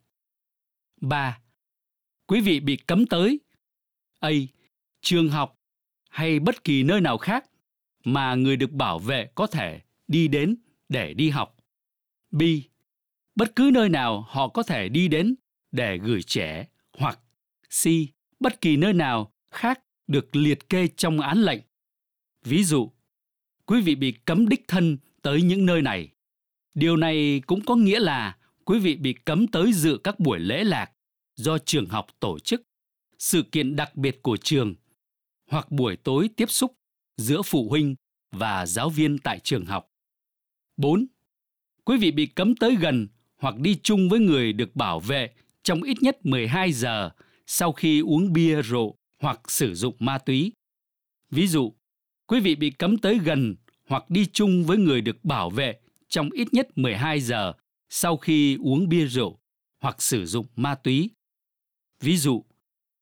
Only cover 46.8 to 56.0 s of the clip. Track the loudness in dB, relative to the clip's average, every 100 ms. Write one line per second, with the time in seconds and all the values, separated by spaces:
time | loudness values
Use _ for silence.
46.8 | -2 -4 -6 -10 _ _ -8 -2 -2 0
47.8 | 2 2 4 2 2 4 4 2 0 -2
48.8 | -2 -6 _ -6 -4 -4 -6 -2 -2 -2
49.8 | -6 -4 -4 -4 -2 0 0 -4 _ _
50.8 | _ _ _ _ -6 0 2 2 -2 -6
51.8 | _ _ _ _ -2 0 2 0 -2 -2
52.8 | -2 0 2 0 0 0 -2 -4 _ _
53.8 | -6 -6 -2 -2 0 0 2 2 2 2
54.8 | 4 2 0 -4 -4 -2 -2 -2 -4 -6
55.8 | _ _